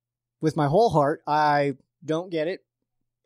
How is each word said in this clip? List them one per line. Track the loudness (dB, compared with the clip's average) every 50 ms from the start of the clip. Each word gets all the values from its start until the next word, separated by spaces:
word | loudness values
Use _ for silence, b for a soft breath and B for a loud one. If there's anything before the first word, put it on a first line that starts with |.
| _ _ _ _ _ _ _ _
with | -4 -2 -2
my | 0 0
whole | 2 2 2 2 4
heart. | 4 2 2 2 0 -2 _
I | -2 0 0 2 2 2 2 0 -2 -4 -8 _ _ _ _ -8
don't | -6 -6 -6 -6 -6
get | -6 -6 -4 -4
it. | -6 -8 _ _ _ _ _ _ _ _ _ _ _ _ _